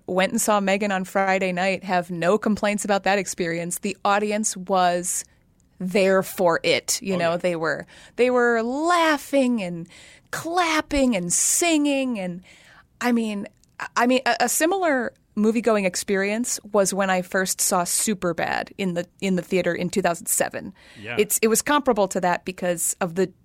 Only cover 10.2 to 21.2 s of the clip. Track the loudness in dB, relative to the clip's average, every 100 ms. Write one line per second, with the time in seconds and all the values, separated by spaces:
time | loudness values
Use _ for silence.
10.2 | _ -10 -4 0 0 0 0 2 2 2
11.2 | 0 0 0 0 2 2 2 0 -2 -4
12.2 | -6 -8 -14 -20 -20 -20 _ -4 0 0
13.2 | 0 -6 -8 -16 _ -14 -6 0 2 4
14.2 | 2 2 0 2 0 2 0 0 -2 -8
15.2 | _ 0 2 2 2 2 0 -2 -2 0
16.2 | 0 -2 -4 -6 -2 2 2 0 0 0
17.2 | 0 -2 -2 -2 0 0 0 -2 -2 -2
18.2 | -2 -2 -2 -4 -6 -6 -4 -4 -6 _
19.2 | -2 -2 0 0 0 -2 -2 0 0 -2
20.2 | -2 -2 -2 -4 -12 -16 -20 -16 -4 -2